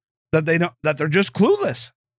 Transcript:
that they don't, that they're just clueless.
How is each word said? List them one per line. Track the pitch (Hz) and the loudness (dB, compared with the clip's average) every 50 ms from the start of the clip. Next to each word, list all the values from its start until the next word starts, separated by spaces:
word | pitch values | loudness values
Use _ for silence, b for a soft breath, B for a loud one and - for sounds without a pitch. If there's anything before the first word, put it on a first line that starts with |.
| _ _ _ _ _ _ - | _ _ _ _ _ _ -2
that | 160 156 | 0 0
they | 156 165 | 0 0
don't, | 170 175 175 - _ - | 0 0 -2 -4 _ -4
that | 151 151 | -4 -2
they're | 135 151 | -2 -2
just | 160 147 190 196 - - | 0 0 0 0 0 0
clueless. | - 196 285 403 415 403 180 123 - - - _ _ _ _ _ | 2 2 4 2 2 0 -4 -6 -8 -12 -16 _ _ _ _ _